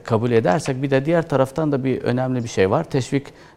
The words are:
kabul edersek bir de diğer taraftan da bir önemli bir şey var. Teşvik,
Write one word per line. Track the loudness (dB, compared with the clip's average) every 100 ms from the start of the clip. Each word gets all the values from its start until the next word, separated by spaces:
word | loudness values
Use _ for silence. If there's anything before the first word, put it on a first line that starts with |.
kabul | -2 0 2
edersek | 2 2 0 0 -4
bir | 0
de | 0 2
diğer | 0 0
taraftan | 0 0 0 -2
da | 0
bir | -2 -2
önemli | 0 -2 -2 -4
bir | -4
şey | 2 2
var. | 2
Teşvik, | 0 -2 -2 -4 -6 -20 -20